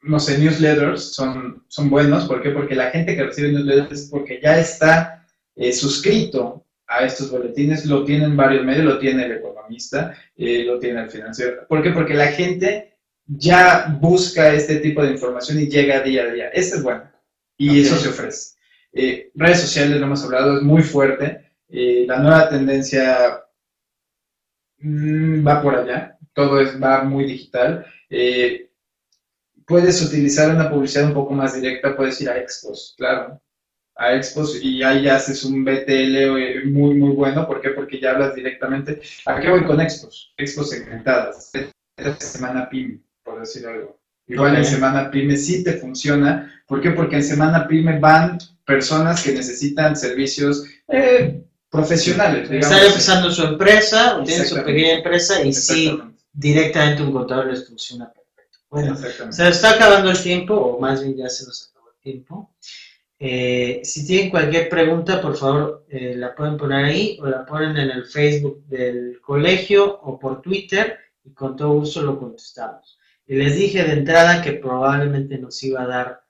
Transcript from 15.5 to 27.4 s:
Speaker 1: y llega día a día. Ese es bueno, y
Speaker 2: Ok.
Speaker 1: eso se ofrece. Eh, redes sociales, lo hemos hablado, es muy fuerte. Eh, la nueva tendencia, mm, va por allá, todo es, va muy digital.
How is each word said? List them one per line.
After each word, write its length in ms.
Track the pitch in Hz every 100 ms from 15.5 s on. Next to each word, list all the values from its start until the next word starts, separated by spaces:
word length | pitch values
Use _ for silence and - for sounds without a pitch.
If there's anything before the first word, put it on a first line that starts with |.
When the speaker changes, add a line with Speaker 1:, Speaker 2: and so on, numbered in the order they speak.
| 151
Speaker 1:
y 80 | 143
llega 320 | 147 139 135
día 220 | 131 131
a 100 | 117
día. 160 | 117 -
Ese 280 | 156 185 -
es 60 |
bueno, 220 | 127 120 - _ _ _ _ _
y 100 | 143
Speaker 2:
Ok. 80 | 143 143
Speaker 1:
eso 100 | -
se 100 | -
ofrece. 480 | - - - - _ _ _ _
Eh, 380 | - 127 127 -
redes 260 | - 165 170
sociales, 400 | - 147 143 147
lo 60 | 139
hemos 180 | 139
hablado, 320 | 123 127 139 139
es 60 |
muy 200 | 143 160
fuerte. 680 | 151 139 135 - 151 - _ _ _
Eh, 360 | 123 123 123 123
la 120 | 127
nueva 280 | 147 160 160
tendencia, 960 | 139 135 139 135 135 131 123 120 - - _ _ _ _ _ _ _ _ _ _ _ _ _
mm, 680 | 151 147 151 156 160 156 147
va 140 | 147
por 140 | 143
allá, 420 | 127 - - - _ _
todo 260 | - 143 139
es, 220 | 135 131
va 220 | 135 135
muy 200 | 135 139
digital. 600 | 135 -